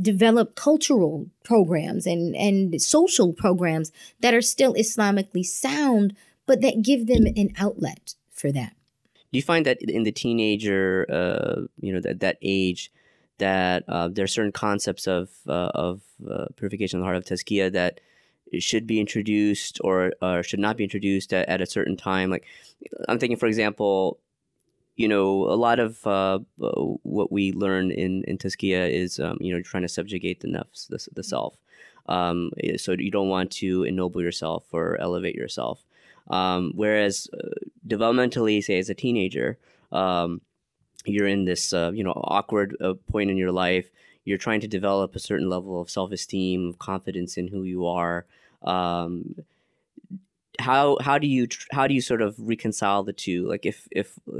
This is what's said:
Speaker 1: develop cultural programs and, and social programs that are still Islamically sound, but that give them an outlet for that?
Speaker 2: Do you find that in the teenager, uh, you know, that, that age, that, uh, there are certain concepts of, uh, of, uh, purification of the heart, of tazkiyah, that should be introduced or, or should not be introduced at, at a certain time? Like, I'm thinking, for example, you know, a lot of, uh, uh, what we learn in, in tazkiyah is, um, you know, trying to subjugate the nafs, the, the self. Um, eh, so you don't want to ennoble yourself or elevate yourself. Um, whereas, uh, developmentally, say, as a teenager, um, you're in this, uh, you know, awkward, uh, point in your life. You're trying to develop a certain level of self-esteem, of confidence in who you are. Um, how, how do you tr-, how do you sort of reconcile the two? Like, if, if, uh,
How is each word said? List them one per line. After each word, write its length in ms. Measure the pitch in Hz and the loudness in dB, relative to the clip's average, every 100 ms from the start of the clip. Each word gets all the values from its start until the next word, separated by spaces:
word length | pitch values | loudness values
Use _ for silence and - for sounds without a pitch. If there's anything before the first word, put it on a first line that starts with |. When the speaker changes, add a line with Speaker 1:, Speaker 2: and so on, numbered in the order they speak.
Speaker 1:
develop 520 | 185 190 226 233 220 | 2 6 6 6 4
cultural 760 | - - 302 - 254 165 156 - - | 0 4 4 6 4 4 0 -8 -10
programs 600 | - 226 170 165 151 - 175 | 2 4 6 2 0 -2 0
and, 300 | 170 170 - | 0 0 0
and 440 | 202 196 190 170 | 2 4 2 0
social 520 | - 302 359 - 185 | 4 6 6 6 4
programs 580 | 165 208 180 175 160 160 - - - | 4 2 2 2 0 -2 -8 -20 -2
that 140 | 240 | 4
are 80 | 233 | 4
still 320 | 233 - 262 | 4 4 4
Islamically 720 | - 214 - 208 202 196 180 180 | 4 2 2 2 2 0 -2 -2
sound, 680 | - 262 294 285 226 202 202 _ _ | -2 -2 2 4 4 4 0 _ _
but 160 | - 262 | 2 4
that 220 | 247 226 | 4 4
give 240 | 214 269 226 | 4 4 6
them 180 | 240 214 220 | 6 6 6
an 160 | 202 - | 2 2
outlet 560 | 202 - 147 - - - _ | -2 0 -4 -6 -14 -18 _
for 220 | - 143 | -4 -2
that? 220 | 139 113 - _ _ _ | -2 -4 -10 _ _ _
Speaker 2:
Do 240 | _ _ 127 | _ _ -2
you 40 | |
find 220 | 139 165 | 2 2
that 160 | 151 123 | 4 0
in 220 | - - | 0 0
the 100 | 110 | 0
teenager, 920 | 104 120 117 107 104 107 98 95 92 - | 0 0 2 2 2 2 2 2 2 0
uh, 520 | 78 90 - - - - - | 0 0 0 -2 -4 -6 -8
you 140 | 95 | -4
know, 60 | 92 | -4
that, 200 | 90 90 | -4 -2
that 160 | 95 87 | -2 -2
age, 500 | - 98 92 90 - _ _ _ _ - | 0 0 0 -2 -8 _ _ _ _ -4
that, 460 | 98 95 90 90 - | 0 2 2 0 -2
uh, 200 | 85 85 | -2 -2
there 160 | 101 | -2
are 40 | 98 | -2
certain 240 | - 104 | 0 -2
concepts 540 | - 107 101 - 92 - | 0 0 0 -2 -4 -2
of, 240 | 90 95 - - | -2 -2 -8 -4
uh, 220 | 80 87 | -2 -2
of, 280 | - 87 92 - - - | -2 -4 -6 -12 -18 -10
uh, 160 | - - - | -8 -8 -8
purification 420 | 101 101 98 90 | -8 -4 -4 -2
of 20 | |
the 60 | 92 | -2
heart, 100 | 92 | -4
of 80 | |
tazkiyah, 480 | 92 90 - 101 95 | -4 -6 -2 0 2
that 280 | 92 90 - _ _ _ _ - - | 2 0 -2 _ _ _ _ -10 -6
should 280 | - 113 113 | -2 -2 0
be 140 | 110 | 0
introduced 800 | 107 113 104 104 104 101 - - | 0 -2 0 2 2 0 -4 -4
or, 300 | 95 92 92 - | 0 2 2 0
or 220 | 92 90 | -2 -2
should 180 | 87 98 | -2 -2
not 160 | 104 110 | 0 0
be 80 | |
introduced 480 | 101 104 98 98 - | -4 -2 0 0 0
at, 160 | 95 - | -2 0
at 140 | 92 | -2
a 40 | 90 | -2
certain 300 | - - 95 | -2 -2 -2
time? 340 | - 95 92 | -2 0 0
Like, 140 | 92 - - - _ - - - | -2 -6 -20 -20 _ -18 -8 -4
I'm 100 | 117 | -2
thinking, 200 | 120 117 | -2 0
for 80 | 117 | 0
example, 720 | 110 107 101 104 95 95 - _ _ _ _ _ _ _ - | 2 0 0 0 2 0 -2 _ _ _ _ _ _ _ -2
you 120 | 113 | 2
know, 360 | 104 98 98 | 4 4 2
a 120 | - 104 | 2 2
lot 220 | 117 117 | 4 4
of, 260 | 113 113 110 | 0 -2 -2
uh, 320 | 98 95 98 - - | 0 2 0 -4 -6
uh, 80 | - - 73 - | -4 -2 -2 -4
what 300 | - 104 - | -4 -2 0
we 200 | 101 98 | 0 0
learn 380 | 90 98 95 92 | 0 0 0 0
in, 320 | 85 92 95 | 0 -2 -2
in 120 | - 95 | -4 -6
tazkiyah 540 | 95 - 98 92 90 | -6 -4 0 2 2
is, 280 | 67 90 - | 0 -2 -4
um, 200 | 78 - | -4 -4
you 140 | 92 | -4
know, 80 | 90 | -4
trying 220 | 90 95 | -4 -6
to 40 | 90 | -4
subjugate 520 | - 92 95 90 92 | -6 -6 -6 -6 -6
the 80 | - | -6
nafs, 380 | 85 - - - | -6 -8 -14 -12
the, 160 | - - | -12 -12
the 80 | - | -12
self. 340 | - 64 53 - _ - - _ - | -6 -4 -4 -8 _ -20 -20 _ -4
Um, 400 | 90 87 87 85 - | -2 0 -2 -4 -4
eh, 140 | 80 82 | -4 -4
so 160 | - | -2
you 180 | 92 98 | -2 -2
don't 200 | 101 95 | -2 0
want 200 | 92 92 | 0 -2
to 320 | - 95 92 | -4 -2 0
ennoble 360 | 69 92 90 90 | 0 -2 -2 -2
yourself 460 | 87 - 80 82 - | -4 -4 -4 -6 -6
or 300 | 82 87 87 | -4 -2 -2
elevate 340 | 90 87 90 | -4 -4 -4
yourself. 480 | - 60 - 60 - _ _ _ _ - | -6 -8 -6 -6 -8 _ _ _ _ -4
Um, 440 | 92 92 90 90 - | 0 0 0 -2 -2
whereas, 520 | 107 107 101 98 - | 0 2 2 0 -8
uh, 160 | - - - - - - | -10 -10 -10 -12 -14 -6
developmentally, 760 | 107 113 127 123 120 110 107 | 0 2 4 2 2 2 2
say, 160 | 101 95 | 2 0
as 120 | 95 | -2
a 40 | |
teenager, 640 | 95 127 117 95 67 64 123 _ _ _ | -4 -2 0 0 -2 -4 -4 _ _ _
um, 500 | - 95 90 85 87 - _ _ _ _ - - | -2 0 0 -2 -4 -12 _ _ _ _ -12 -4
you're 200 | 104 101 | 0 2
in 200 | 98 92 | 2 0
this, 260 | 87 - | -2 -2
uh, 180 | 90 85 | 0 0
you 100 | 104 | -2
know, 80 | 95 | -4
awkward, 640 | - - 98 - 107 101 - | -4 -2 -2 0 0 0 -2
uh, 120 | 92 92 - | -4 -4 -4
point 200 | 107 98 | -2 0
in 80 | 95 | 0
your 120 | 92 | 0
life. 400 | 90 90 92 90 _ _ _ - | 0 2 0 -2 _ _ _ -6
You're 120 | 98 | -4
trying 220 | - 110 | 0 -2
to 80 | 104 | -2
develop 480 | 101 98 98 95 95 | -2 0 0 0 -6
a 40 | |
certain 280 | - 98 90 | -4 -2 -2
level 320 | 90 95 90 | -4 -6 -8
of 80 | 87 | -8
self-esteem, 800 | - 95 95 - 98 92 92 87 | -6 -6 -6 -6 -4 -2 -2 -4
of 100 | 85 | -6
confidence 600 | - 95 95 92 87 - | -8 -8 -6 -8 -8 -8
in 100 | 90 | -8
who 140 | 98 | -6
you 240 | 92 90 87 | -6 -4 -2
are. 400 | 87 85 87 87 _ _ _ | -2 -2 -4 -8 _ _ _
Um, 720 | - 90 90 87 85 87 - - - _ _ _ _ - - 190 - _ _ - | -4 -2 -2 -2 -4 -8 -10 -14 -18 _ _ _ _ -20 -18 -18 -18 _ _ -6
how, 360 | 131 135 143 143 | 2 4 4 4
how 180 | 135 143 | 2 2
do 80 | 147 | 2
you 220 | 131 117 | 2 0
tr-, 180 | - - | -4 -6
how 160 | 139 135 | 0 2
do 60 | |
you 60 | 135 | 2
sort 220 | 117 117 | 0 0
of 140 | 107 110 | 0 -4
reconcile 640 | 110 113 113 104 101 101 | -4 -4 -4 -2 0 2
the 100 | 98 | 0
two? 360 | 98 - 90 92 | -6 -4 -2 -2
Like, 180 | 87 87 | -4 -4
if, 220 | 107 - | -6 -6
if, 260 | - 104 - - | -6 -6 -10 -14
uh, 60 | - | -12